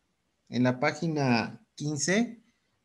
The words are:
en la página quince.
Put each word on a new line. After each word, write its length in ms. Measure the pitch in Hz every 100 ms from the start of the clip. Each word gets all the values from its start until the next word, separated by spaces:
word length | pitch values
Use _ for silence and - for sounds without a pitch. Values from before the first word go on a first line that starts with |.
| _ _ _ _ -
en 140 | 120
la 160 | 127 127
página 840 | 147 151 165 151 131 117 107 - _ -
quince. 640 | 147 151 - 196 240 - _ _ _ _